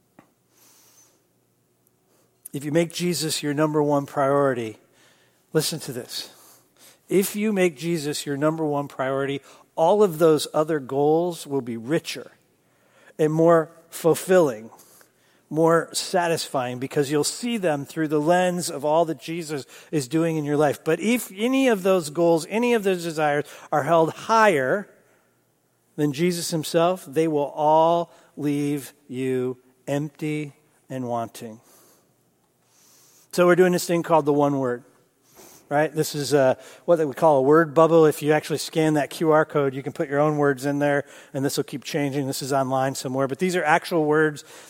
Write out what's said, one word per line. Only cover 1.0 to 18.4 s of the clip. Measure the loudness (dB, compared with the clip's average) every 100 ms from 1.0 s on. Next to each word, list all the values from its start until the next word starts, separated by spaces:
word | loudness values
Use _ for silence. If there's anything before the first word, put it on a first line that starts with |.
| _ _ _ _ _ _ _ _ _ _ _ _ _ _ -14
If | -10
you | -4
make | -2 -2
Jesus | -4 -4 -4 -6 -6
your | -4
number | -2 0 0
one | 0 0 -2
priority, | -2 0 2 0 -2 -6 -12 _ _ _ _ _ _ _
listen | -4 -2 -6
to | -10
this. | -12 -12 -12 -14 -18 -20 _ _ _ -20 _ -2
If | 0 0
you | -2 -2
make | 2 0 0
Jesus | -4 -4 -4 -6
your | -6 -2
number | -2 0
one | -2 -4 -6
priority, | -6 -4 -4 -4 -6 -12 -20 _
all | 0 2 4
of | 2 4
those | 4 4 0
other | -2 0 -2
goals | -4 0 2 2 0 -6
will | -6 -6
be | -6 -8
richer | -4 -4 -4 -12 -16 _ _ _ _ _ _ _ _ -2
and | 0
more | 4 4 4 2 -8 _
fulfilling, | -2 0 0 4 4 4 0 -12 -20 _ _ _ _ _ _ -6
more | 0 4 2 0
satisfying, | -8 -4 -2 0 -2 -4 -6 -6 -6
because | -6 -4 0
you'll | 0
see | -2 -4 -6 -4
them | -2 -4
through | -6 -6 -2
the | 0
lens | 2 2